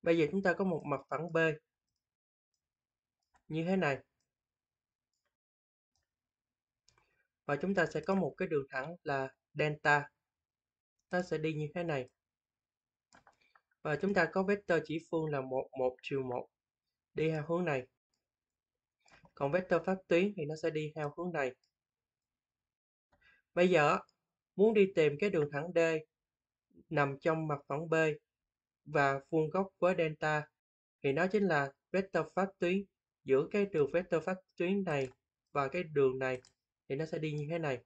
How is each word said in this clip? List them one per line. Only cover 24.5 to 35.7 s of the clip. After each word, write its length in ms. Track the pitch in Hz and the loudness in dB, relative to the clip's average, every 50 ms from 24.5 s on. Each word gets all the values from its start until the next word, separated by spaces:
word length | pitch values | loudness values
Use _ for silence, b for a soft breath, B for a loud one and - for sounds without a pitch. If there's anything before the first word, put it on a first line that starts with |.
| _ | _
muốn 180 | - 196 226 226 | 2 4 4 6
đi 180 | 214 196 185 - | 6 4 4 4
tìm 180 | 170 156 151 143 143 | 4 4 4 2 0
cái 100 | 202 208 | -2 0
đường 200 | 190 165 147 147 | 0 0 0 0
thẳng 200 | 151 143 156 175 170 | -2 -6 -6 -2 0
D 40 | 170 165 165 160 156 156 _ _ _ _ _ _ _ _ _ _ _ _ _ _ - - _ | 2 2 2 0 -2 -6 _ _ _ _ _ _ _ _ _ _ _ _ _ _ -20 -14 _
nằm 280 | 156 147 143 139 135 135 | 0 0 0 0 -2 -2
trong 280 | - 170 160 160 160 | 0 0 0 0 -2
mặt 120 | 156 147 139 - | -4 -4 -6 -6
phẳng 220 | _ 139 147 165 165 | _ -6 -6 -2 0
B 40 | 165 160 160 156 151 151 _ _ _ _ _ _ _ _ _ _ _ _ _ | 2 2 2 2 0 -4 _ _ _ _ _ _ _ _ _ _ _ _ _
và 340 | 147 147 151 143 139 135 139 - _ | -2 2 2 4 4 2 0 -4 _
vuông 200 | 165 160 156 151 | 0 0 0 2
góc 180 | - 185 196 190 _ _ | 0 -2 -4 -4 _ _
với 160 | - 175 185 | 0 2 2
delta, 500 | 170 165 156 156 _ 160 156 151 151 147 - _ _ _ _ _ _ _ _ _ _ - | 2 0 -2 -2 _ -2 0 0 -2 -2 -6 _ _ _ _ _ _ _ _ _ _ -2
thì 80 | 139 | 0
nó 160 | 135 156 175 190 | 2 2 0 2
chính 160 | 202 214 202 | 2 0 2
là 240 | 185 160 147 139 139 - _ _ _ | 2 2 2 0 -2 -6 _ _ _
vector 340 | - 185 190 - - 170 156 - _ | -4 -4 -4 -2 -2 -2 -2 -2 _
pháp 140 | 180 190 190 - _ | -2 -2 -2 -2 _
tuyến 260 | 185 175 185 196 202 _ _ _ _ _ _ _ _ | -2 0 0 -2 -4 _ _ _ _ _ _ _ _
giữa 240 | 135 131 135 160 165 | 2 2 2 2 0
cái 140 | - 202 202 | 0 -2 -2
đường 240 | 196 - 156 143 - - | 0 2 0 0 2 2
vector 300 | 170 180 - 175 160 156 | -2 -2 0 -2 -2 -2
pháp 140 | - 190 185 _ _ _ | -2 -6 -6 _ _ _
tuyến 280 | - 170 180 196 202 190 | -4 -2 0 0 0 0
này 240 | 175 147 139 135 131 - _ _ _ _ _ _ _ | 0 -2 -2 -2 -4 -8 _ _ _ _ _ _ _
và 160 | _ 147 139 | _ -2 -2
cái 160 | 135 | -2